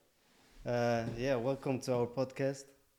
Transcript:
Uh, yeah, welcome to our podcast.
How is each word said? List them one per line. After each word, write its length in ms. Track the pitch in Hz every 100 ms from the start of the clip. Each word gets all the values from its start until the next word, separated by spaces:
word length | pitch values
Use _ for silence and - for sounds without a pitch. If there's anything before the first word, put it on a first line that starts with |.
| _ _ _ _ - -
Uh, 380 | 123 120 120 117 117 117
yeah, 180 | 131
welcome 440 | 123 123 135 147 127
to 140 | 131
our 100 | 123 120
podcast. 580 | - 131 - 135 139 - - _